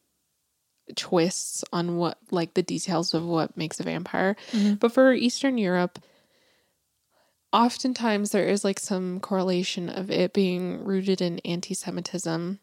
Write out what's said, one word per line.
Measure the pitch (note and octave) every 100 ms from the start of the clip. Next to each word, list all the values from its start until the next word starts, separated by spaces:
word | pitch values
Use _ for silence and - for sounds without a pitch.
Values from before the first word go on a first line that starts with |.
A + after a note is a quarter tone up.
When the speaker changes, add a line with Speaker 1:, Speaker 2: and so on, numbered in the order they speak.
| _ _ _ _ _ _ _ _ - -
Speaker 1:
twists | - F3+ E3+ - - - -
on | F3 F3 E3+
what, | E3+ - -
like, | F3+ E3 -
the |
details | F3+ F3 - E3 E3+
of | D#3+ E3+
what | E3 - -
makes | D#3+ -
a |
vampire. | - E3 F3+ - F#3 G#3 -
Speaker 2:
Mm-hmm. | A3+ G#3 G#3
Speaker 1:
But | A#3
for | B3 C4
Eastern | B3 A#3+ - C#4 B3
Europe, | F#3+ F3+ F3+ - - _ _ _ _ _ _ _ _ _ _ _ _ _ _
oftentimes | G#3 A#3+ - C4 A#3+ A#3 G#3 G#3
there | G#3 F3
is, | G3+
like, | G3+ G3
some | - F#3 F#3 F3+
correlation | - F#3+ F#3 F3+ F#3 - F3
of | - G3
it | - F3+
being | - F#3 F3+ F3+ F3+
rooted | - F#3+ G3 F#3+
in | F3+ E3+
anti-Semitism, | - F3 - F#3 - F3 F3 F3 E3 E3 F3 G3